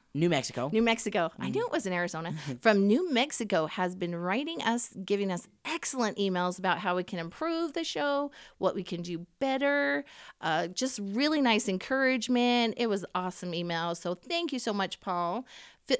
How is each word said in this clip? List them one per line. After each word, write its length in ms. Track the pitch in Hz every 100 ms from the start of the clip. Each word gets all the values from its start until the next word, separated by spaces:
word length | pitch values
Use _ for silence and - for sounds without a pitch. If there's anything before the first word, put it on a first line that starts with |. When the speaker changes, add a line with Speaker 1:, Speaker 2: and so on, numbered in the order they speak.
| _ 143
Speaker 1:
New 120 | 175
Mexico. 400 | 147 - - 135
Speaker 2:
New 100 | 220
Mexico. 500 | 233 226 214 190 165 -
I 80 | 185
Speaker 1:
Mm. 60 |
Speaker 2:
knew 120 | 415 480
it 60 |
was 140 | 330 190
in 60 |
Arizona. 420 | 175 175 160 170 156 143
Speaker 1:
<laughs> 140 | 123
Speaker 2:
From 260 | 226 202 202
New 240 | 254 359
Mexico 540 | 233 294 - 220 175 156
has 300 | - 180 185
been 180 | 175
writing 480 | 170 180 226 302 330
us, 280 | 220 240 - -
giving 280 | 190 202 196
us 160 | 175 - _
excellent 540 | - 320 - 262 214 -
emails 380 | 196 180 180 180
about 220 | 185 175
how 160 | 196
we 80 | 180
can 160 | 175 175
improve 540 | 165 - 330 330 339
the 100 | 330
show, 480 | 330 - 285 285 285 - - -
what 180 | 185 202
we 80 |
can 180 | 175 175
do 240 | 175 170 175 -
better, 640 | 269 262 285 285 285 285 285 - - -
uh, 280 | 165 160 175
just 320 | - 262 214
really 380 | 196 214 294 311
nice 280 | 254 214 214
encouragement. 1040 | 185 - 262 262 254 233 247 247 240 233 -
It 100 | 233
was 160 | 202 175
awesome 400 | 185 180 - 180
email. 420 | 170 175 165 170 170
So 180 | 175
thank 380 | 180 254 339 339
you 80 | 254
so 120 | 233
much, 280 | 208 185 -
Paul. 460 | 202 175 170 214 254 - - -
F-, 60 | -